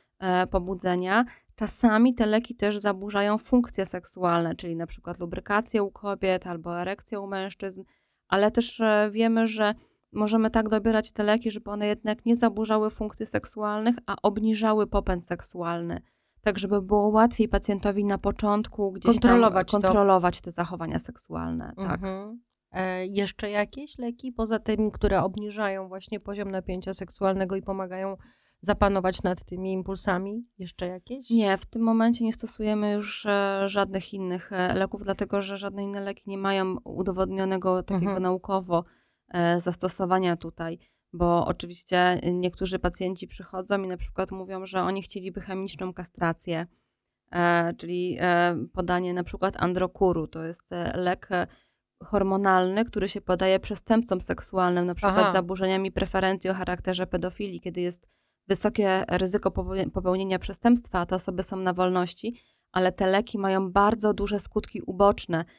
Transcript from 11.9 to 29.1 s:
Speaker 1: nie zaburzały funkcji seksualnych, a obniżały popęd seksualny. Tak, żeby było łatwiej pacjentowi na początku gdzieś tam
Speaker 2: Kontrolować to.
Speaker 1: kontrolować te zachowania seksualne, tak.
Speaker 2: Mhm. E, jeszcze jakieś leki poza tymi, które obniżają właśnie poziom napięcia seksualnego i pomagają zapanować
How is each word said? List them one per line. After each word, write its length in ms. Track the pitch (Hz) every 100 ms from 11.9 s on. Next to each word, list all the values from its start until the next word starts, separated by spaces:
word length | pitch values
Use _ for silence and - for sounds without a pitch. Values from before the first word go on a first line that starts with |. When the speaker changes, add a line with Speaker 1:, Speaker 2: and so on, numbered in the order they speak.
| 214 220 220 226
Speaker 1:
nie 100 | 233
zaburzały 540 | 240 208 220 214 214
funkcji 360 | - 214 - 220
seksualnych, 720 | 208 - 214 208 208 220 240 -
a 100 | 196
obniżały 640 | 208 202 220 214 220 214 202
popęd 400 | 202 190 180 -
seksualny. 720 | - - 180 170 170 170 170 - _ _ _
Tak, 160 | 214 196
żeby 240 | 196 202
było 260 | 185 208 208
łatwiej 400 | 214 240 - 220
pacjentowi 560 | - - 202 202 196
na 140 | 202 196
początku 720 | 202 - 208 208 214 - 196
gdzieś 120 | 185
tam 80 | -
Speaker 2:
Kontrolować 580 | 240 240 240 226 185 180
to. 20 |
Speaker 1:
kontrolować 680 | 202 190 202 202 185 180 175
te 100 | -
zachowania 480 | 170 175 180 165 156
seksualne, 760 | - 160 - 165 - 82 - -
tak. 180 | -
Speaker 2:
Mhm. 460 | 175 190 190 208 240 _ _ _
E, 340 | 185 185 185 185
jeszcze 440 | 202 202 - 208
jakieś 480 | 208 208 - 294 -
leki 340 | 240 240 262
poza 260 | 240 220 220
tymi, 340 | 226 214 214
które 300 | - 208 190
obniżają 640 | 190 190 208 208 208 196 190
właśnie 320 | 185 - 208
poziom 300 | 202 202 196
napięcia 440 | 190 185 185 190
seksualnego 600 | 196 185 - 190 190 185 196
i 60 |
pomagają 540 | - 190 185 185 190 190 - _ _ _
zapanować 640 | 180 202 202 196 185